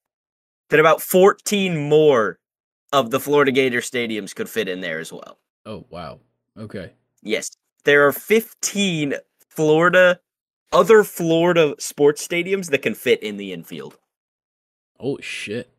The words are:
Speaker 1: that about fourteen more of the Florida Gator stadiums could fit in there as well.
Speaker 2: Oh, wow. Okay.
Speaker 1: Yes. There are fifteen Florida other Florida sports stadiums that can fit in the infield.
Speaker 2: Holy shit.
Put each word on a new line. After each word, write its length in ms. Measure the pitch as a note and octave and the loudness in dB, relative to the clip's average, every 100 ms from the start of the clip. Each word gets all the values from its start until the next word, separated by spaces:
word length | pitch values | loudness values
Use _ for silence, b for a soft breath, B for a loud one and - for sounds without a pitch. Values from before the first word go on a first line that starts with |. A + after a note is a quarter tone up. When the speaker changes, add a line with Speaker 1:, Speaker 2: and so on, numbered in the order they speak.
| _ _ _ _ _ _ _ | _ _ _ _ _ _ _
Speaker 1:
that 100 | D3+ | 2
about 220 | D#3+ D#3 | 4 2
fourteen 840 | - F#3 F#3+ - - G3+ F#3+ D#3+ D3 | 0 4 4 2 -2 -2 -2 -4 0
more 500 | D3+ D3+ B2+ G2+ - _ _ _ _ _ | 4 4 4 0 -6 _ _ _ _ _
of 180 | C#3 A#2 | -2 -2
the 100 | C3 | -4
Florida 320 | C#3+ D3 C#3 | 0 2 2
Gator 280 | C3 C3 B2 | 2 0 -2
stadiums 540 | - B2+ A#2 G#2+ G2 | -4 -6 -6 -6 -10
could 140 | - G#2 | -12 -8
fit 200 | A2+ F#2+ | -6 -6
in 120 | F2+ | -6
there 180 | F2+ D#2+ | -8 -10
as 140 | E2 | -10
well. 260 | F2 - - _ _ A2+ | -16 -20 -20 _ _ -18
Speaker 2:
Oh, 180 | G2+ - | -18 -16
wow. 300 | E2 D#2+ B1 _ _ _ F#2+ | -16 -16 -18 _ _ _ -20
Okay. 340 | A2 G#2 E2 _ _ _ | -16 -14 -16 _ _ _
Speaker 1:
Yes. 280 | G#2 G#2 - - _ _ | -8 -6 -8 -16 _ _
There 220 | - C#3+ C#3+ | 2 4 4
are 60 | |
fifteen 1000 | C3+ - A3 A3+ _ - G3+ G3 E3 C#3+ A#2 - _ _ | 0 -2 -2 -2 _ -8 -4 -2 -2 -4 -8 -12 _ _
Florida 720 | - D#3 D#3 F3 F3+ F3+ F3+ _ _ _ _ _ | -2 0 2 4 4 4 2 _ _ _ _ _
other 320 | E3 F3 A3 | 2 6 4
Florida 680 | G3+ - E3 E3 F3 E3+ D3+ - | 4 -2 0 2 2 2 2 -2
sports 480 | - - D3 D3 - | -10 2 2 2 -4
stadiums 440 | F3 F3 G3 F3 | -6 -4 -4 -2
that 120 | C#3 | -4
can 120 | B2+ | -2
fit 280 | G#2+ B2+ A2 | -4 0 0
in 140 | G#2+ G2+ | 0 -10
the 160 | G2 | -10
infield. 460 | F2 E2 D2+ C#2 - _ _ _ _ _ _ _ _ _ _ | -12 -14 -16 -16 -20 _ _ _ _ _ _ _ _ _ _
Speaker 2:
Holy 240 | - C#3 | -10 -8
shit. 480 | - - - G#2+ - | -10 -12 -10 -10 -12